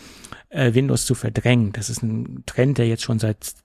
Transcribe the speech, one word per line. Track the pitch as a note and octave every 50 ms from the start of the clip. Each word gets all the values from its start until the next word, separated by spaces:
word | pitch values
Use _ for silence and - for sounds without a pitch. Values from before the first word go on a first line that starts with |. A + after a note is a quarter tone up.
| - - - - - - - - - _
äh, | - D3+ C3+ A#2+ A2
Windows | B2+ C#3 C3+ B2 A#2 -
zu | - B2
verdrängen. | - - A2+ G#2+ A#2 - A#2+ B2 A#2+ A2 G2+ G#2
Das | A2+ G2 A#2+
ist | A#2 - A#2+
ein | A2 A2 A2+ A#2 - B2+ C3 -
Trend, | - - - B2+ C#3+ C3+ B2+
der | A#2+
jetzt | A2+ A2+ - -
schon | - A#2+ G#2+
seit | - G#2+ G#2+ _ - - - - _